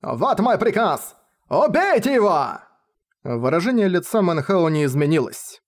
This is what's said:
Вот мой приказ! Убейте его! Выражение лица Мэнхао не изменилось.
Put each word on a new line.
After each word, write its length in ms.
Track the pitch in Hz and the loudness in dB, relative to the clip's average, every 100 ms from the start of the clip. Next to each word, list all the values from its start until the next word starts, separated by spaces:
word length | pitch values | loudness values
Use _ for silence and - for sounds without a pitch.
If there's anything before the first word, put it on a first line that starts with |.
Вот 360 | - 123 196 269 | -8 -4 -2 0
мой 200 | 214 240 | 2 2
приказ! 580 | 226 202 226 143 - - _ _ _ | 2 0 0 -2 -6 -18 _ _ _
Убейте 640 | 143 254 302 381 320 254 | 0 2 2 2 2 2
его! 460 | 277 208 165 131 90 - _ _ _ _ _ | 2 2 2 -2 -6 -14 _ _ _ _ _
Выражение 640 | - 120 120 160 180 247 202 | -8 -4 0 0 0 0 2
лица 340 | 180 175 226 | 0 -2 0
Мэнхао 460 | 190 160 139 196 165 | 0 0 0 0 2
не 160 | 156 | 2
изменилось. 760 | 147 131 147 160 123 - - - | 0 0 2 2 0 -6 -16 -20